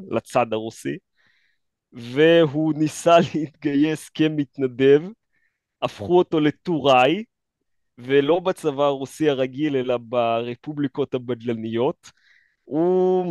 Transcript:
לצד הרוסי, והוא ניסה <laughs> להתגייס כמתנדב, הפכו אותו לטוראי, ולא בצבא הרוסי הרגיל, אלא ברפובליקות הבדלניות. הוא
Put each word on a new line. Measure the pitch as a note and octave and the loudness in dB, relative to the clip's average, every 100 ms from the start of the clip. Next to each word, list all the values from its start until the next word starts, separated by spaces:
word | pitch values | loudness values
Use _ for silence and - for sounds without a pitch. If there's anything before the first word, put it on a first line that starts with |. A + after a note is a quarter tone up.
| F#3+ | -6
לצד | A2+ - C3 A#2 | -8 -4 -2 -2
הרוסי, | A2 A2+ - C3+ D#3 _ _ _ _ _ _ _ _ _ | -4 -8 -10 -10 -10 _ _ _ _ _ _ _ _ _
והוא | B2 A#2 B2+ D#3+ E3 D#3 D3 D#3 D3+ | -20 -6 2 4 6 4 0 -2 -2
ניסה | D#3 - E3 E3+ | -2 -2 4 4
<laughs> | D3 | 4
להתגייס | D#3 D#3 _ D3+ C#3+ D#3 D#3 - | -2 -8 _ -2 0 0 -2 -6
כמתנדב, | - D#3 D3+ C#3+ - C3 A#2+ C3+ D3 F3+ A3+ _ _ _ _ _ _ | -2 0 0 -6 -4 -6 2 4 4 2 -14 _ _ _ _ _ _
הפכו | - - G3 F3 | -8 -6 0 2
אותו | F3 E3 | 2 0
לטוראי, | D3+ - - D#3+ C3+ B2+ C3 F#3 A3+ _ _ _ _ _ _ - | 0 -2 -4 -2 4 4 4 0 -6 _ _ _ _ _ _ -16
ולא | B2 C#3 C#3+ F3 | 0 2 2 0
בצבא | F3+ F3+ D#3+ C3+ | -2 -4 -4 -2
הרוסי | C#3+ C3+ C3 - D#3 | -2 -2 -8 -4 -2
הרגיל, | C3 C3 C3 D3+ C3+ | 0 -2 -4 -4 -2
אלא | B2+ A#2+ | -2 -4
ברפובליקות | A#2 B2 A#2 A#2 A#2+ A#2+ - D3 C#3+ - C3+ | -4 -2 0 -2 -4 -10 -10 -6 -6 -4 -6
הבדלניות. | C3 B2 A#2+ A#2 A2+ A2 A2+ C3+ - - _ _ _ _ _ | -6 -6 -8 -6 -8 -6 -4 -4 -4 -14 _ _ _ _ _
הוא | - D3+ F3 F#3 F#3 F#3 F3+ | -8 -2 0 0 0 0 -2